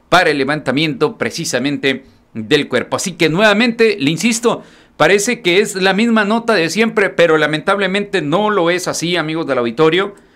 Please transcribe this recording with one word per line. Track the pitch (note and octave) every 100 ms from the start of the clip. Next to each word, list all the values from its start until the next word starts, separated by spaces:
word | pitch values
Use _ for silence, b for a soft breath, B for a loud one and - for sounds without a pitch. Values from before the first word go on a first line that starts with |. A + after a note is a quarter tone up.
| _
para | F3 E3+
el | D3
levantamiento | C3+ D3+ C#3 B2+ D#3+ B2+ D3+ -
precisamente | A#2 - - B2+ C#3 C#3+ C#3 C3+ b b _
del | A#2 G#2+ D3 -
cuerpo. | - - -
Así | F#3+
que | - D#3+
nuevamente, | E3 G#3+ G3+ B3 A#3 A3+ -
le | C#3+
insisto, | E3 A3+ A3+ A#3 F3 B B B -
parece | D#3 G3+ A3 A#3
que | F3+ F#3+
es | G#3+ F#3+
la | F#3
misma | F#3+ A#3 A3
nota | G3+ A#3 A#3
de | G3+ E3
siempre, | F3+ A3+ A3 F#3
pero | F3+ E3+ D#3
lamentablemente | D3 D3+ G3 G3+ F#3 G3 G3+ G3
no | D3 F3+ G#3
lo | G3 E3
es | F3+ F3
así, | C#3 E3 F3
amigos | D#3 D#3+ C#3+
del | B2
auditorio. | A#2+ A2+ D#3+ F3 G3 b b